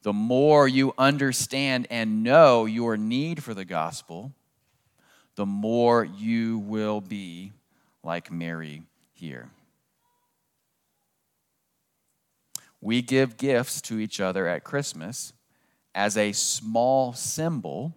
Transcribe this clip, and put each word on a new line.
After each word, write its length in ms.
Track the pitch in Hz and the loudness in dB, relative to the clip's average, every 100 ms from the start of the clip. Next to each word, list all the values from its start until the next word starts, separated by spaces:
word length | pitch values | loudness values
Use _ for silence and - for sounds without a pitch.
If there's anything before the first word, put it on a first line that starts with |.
The 100 | 104 | -2
more 560 | 101 110 127 147 147 139 | -2 0 4 6 8 6
you 260 | 131 135 - | 4 2 4
understand 880 | 135 143 135 123 - 135 139 127 120 | 2 4 0 -2 -4 -2 -2 -2 -2
and 320 | 117 110 107 | -4 -2 0
know 420 | 113 147 151 120 | 6 8 10 8
your 320 | 110 110 117 107 | 2 -2 -2 -2
need 460 | 110 127 156 160 | -2 -2 -2 -6
for 120 | 131 | -8
the 100 | 101 | -10
gospel, 680 | 92 87 80 - - 85 123 - _ _ _ _ _ _ _ _ _ | -6 -4 -4 -8 -14 -14 -14 -18 _ _ _ _ _ _ _ _ _
the 120 | - 101 | -6 -4
more 580 | 101 107 120 120 117 | -2 0 2 4 4
you 540 | 104 98 110 113 113 113 | 2 -6 -2 0 0 -4
will 420 | 101 107 107 107 | -4 -4 -2 -2
be 520 | 95 104 92 85 98 107 _ _ _ _ | -6 -10 -10 -12 -16 -18 _ _ _ _
like 260 | 82 85 - | -8 -8 -6
Mary 520 | 85 82 82 78 76 80 _ _ | -8 -8 -8 -10 -14 -18 _ _
here. 380 | _ 82 62 60 _ _ _ _ _ _ _ _ _ _ _ _ _ _ _ _ _ _ _ _ _ _ _ _ _ _ _ _ _ _ - _ _ | _ -16 -14 -18 _ _ _ _ _ _ _ _ _ _ _ _ _ _ _ _ _ _ _ _ _ _ _ _ _ _ _ _ _ _ -20 _ _
We 220 | 101 123 | -2 -2
give 340 | 120 131 131 113 | 2 2 2 -2
gifts 440 | 135 120 123 - | 0 0 0 -8
to 160 | - 110 | -6 -6
each 220 | 107 - | -6 -2
other 260 | 95 92 87 | -2 0 -2
at 160 | 85 | -4
Christmas 680 | - 143 143 - 82 123 - _ _ _ _ _ _ | -4 -6 -6 -10 -12 -12 -14 _ _ _ _ _ _
as 240 | - 104 104 | -2 0 2
a 140 | 104 | 0
small 840 | 101 - - 110 113 123 135 127 | 0 -4 -4 -2 0 2 2 0
symbol 800 | 123 - - 160 151 85 73 147 | -4 -8 -4 -4 -4 -6 -8 -8